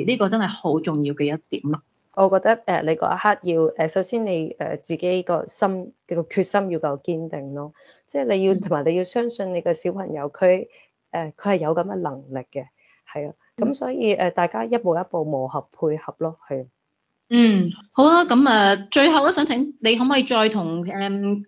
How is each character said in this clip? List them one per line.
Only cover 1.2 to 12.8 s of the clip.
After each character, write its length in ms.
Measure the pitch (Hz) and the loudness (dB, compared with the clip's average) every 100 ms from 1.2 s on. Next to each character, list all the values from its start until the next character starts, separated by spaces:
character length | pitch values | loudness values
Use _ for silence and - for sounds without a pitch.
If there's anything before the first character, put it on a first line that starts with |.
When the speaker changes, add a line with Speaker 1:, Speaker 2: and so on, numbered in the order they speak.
| 143 | -2
Speaker 1:
一 40 | 156 - | -2 -6
點 140 | 151 147 | -6 -4
咯。 100 | 156 _ _ _ - | -6 _ _ _ 0
Speaker 2:
我 120 | 190 | 2
覺 140 | 190 | 4
得， 180 | 202 226 - | 2 0 0
呃， 160 | 165 | -2
你 100 | 156 | 0
嗰 200 | 160 175 | -2 -2
一 60 | 180 | 0
刻 220 | 214 202 | 0 0
要， 200 | 180 165 160 - | 0 0 0 0
呃， 120 | 160 | -2
首 120 | 190 | -2
先 240 | 185 233 | -2 -4
你， 300 | 214 170 160 - | -2 -2 -4 -6
呃， 160 | 147 156 | -8 -8
自 200 | - 156 | -8 -4
己 260 | 175 180 | -2 -2
個 220 | 175 165 - | 0 -2 -4
心， 460 | - 196 190 - _ _ | -2 -2 -2 -10 _ _
個 160 | 170 | -6
決 220 | 165 196 | -2 -4
心 260 | 175 202 190 | 0 -2 -2
要 80 | 165 | -2
夠 180 | 147 143 | -4 -4
堅 260 | - 160 160 | -6 -6 -6
定 260 | 156 139 | -10 -10
咯。 180 | 143 147 - _ _ _ | -10 -12 -16 _ _ _
即 120 | 285 | -4
係 60 | 247 | 0
你 180 | 196 | 2
要， 100 | 190 | 2
Speaker 1:
嗯。 60 | 190 | 0
Speaker 2:
同 100 | - | 0
埋 140 | 151 165 | -2 0
你 80 | |
要 80 | 180 | -2
相 260 | 180 240 240 | -2 -4 -4
信 240 | 233 190 | -6 -6
你 80 | 175 | -4
嘅 120 | 175 | -2
小 180 | 165 180 | -2 -4
朋 220 | 196 190 | -6 -8
友， 180 | 147 147 | -8 -8
佢， 380 | - 185 185 - _ _ _ _ | 2 4 4 0 _ _ _ _
呃， 220 | 170 156 - | -8 -8 -6
佢 180 | 202 | -2
係 20 | 185 | 0
有 180 | 151 | 0
咁 80 | 165 | -2
嘅 140 | 185 190 | -2 -6
能 240 | 165 135 139 | -6 -8 -10
力 160 | 131 - | -12 -8
嘅， 140 | 135 - _ | -12 -12 _